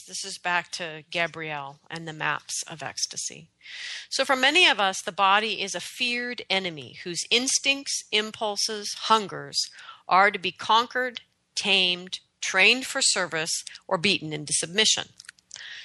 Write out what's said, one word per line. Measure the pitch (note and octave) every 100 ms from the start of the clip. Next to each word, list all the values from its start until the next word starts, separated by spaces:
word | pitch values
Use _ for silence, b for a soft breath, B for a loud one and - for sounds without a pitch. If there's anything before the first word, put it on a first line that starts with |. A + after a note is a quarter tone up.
| -
this | F#3
is | G3 F#3
back | F3+ F3 E3
to | - E3+ D#3 D3
Gabrielle | F3 E3 D#3+ D#3 D3 C#3 D3 -
and | E3 E3
the |
maps | D#3 D3+ C#3+ - -
of | - D#3
ecstasy. | C3+ - - - - - E3 _ B B B B B
So | -
for | C4+
many | C4 C4 E4 F4
of | G#3+
us, | G3 F#3+
the | -
body | E3+ F#3+ G3+ A3 G3
is | G3
a | F3
feared | - - B3 A#3+ A#3+ A#3+ -
enemy | F#3+ F3+ D3+ A#2+ -
whose | F#3 E3 -
instincts, | A3+ C4 - C#4 C#4 C#4 - -
impulses, | G#3+ G#3+ - G#3+ G3+ - G#3+ G3+ -
hungers | - A3 F#3+ D3 C#3+ - - B B B B
are | F3+ G3+
to | G3
be | F3+
conquered, | - - A3 A#3+ B3+ B3+ A#3 _ _ _
tamed, | - G#3 F#3+ F3+ F3+ F3+ - _ -
trained | - F#3+ G3+ B3+ B3+
for | C4+
service, | - G3+ F3 D#3+ E3 - - B B
or | F#3
beaten | G3+ F3 D#3
into | D3+ D3
submission. | D#3+ E3 F#3+ G#3+ - - - - - _ B B B